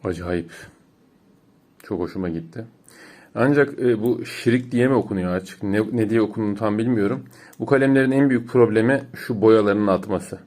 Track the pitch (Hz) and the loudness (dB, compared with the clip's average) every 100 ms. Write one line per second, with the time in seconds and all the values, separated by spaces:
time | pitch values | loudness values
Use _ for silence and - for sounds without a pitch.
0 | 95 85 87 90 82 - - _ _ _ | -6 -6 -4 -6 -6 -18 -20 _ _ _
1 | _ _ _ _ _ _ _ _ - 92 | _ _ _ _ _ _ _ _ -10 -6
2 | 82 95 90 82 82 - 117 _ _ - | -6 -6 -6 -8 -10 -16 -18 _ _ -20
3 | - - - - 127 143 139 - 123 110 | -20 -20 -14 -2 2 4 2 0 0 0
4 | 113 117 - - 120 123 123 123 127 127 | 0 -2 -6 -2 0 0 0 0 2 2
5 | 98 98 90 92 92 - 101 104 110 123 | 0 -4 -2 -4 -6 -8 -2 -2 -2 -2
6 | 107 113 107 117 104 101 110 104 117 117 | 0 0 0 -2 -6 -2 -4 -2 0 0
7 | 101 131 - - - - 113 139 135 135 | 0 -4 -10 -20 -20 -12 0 2 4 4
8 | 131 135 139 123 120 127 113 107 113 135 | 2 2 2 0 0 4 4 4 2 0
9 | - - - 113 110 110 104 101 101 92 | -4 -16 -8 2 6 6 4 2 2 0
10 | 98 92 - 95 | 0 -6 -6 -16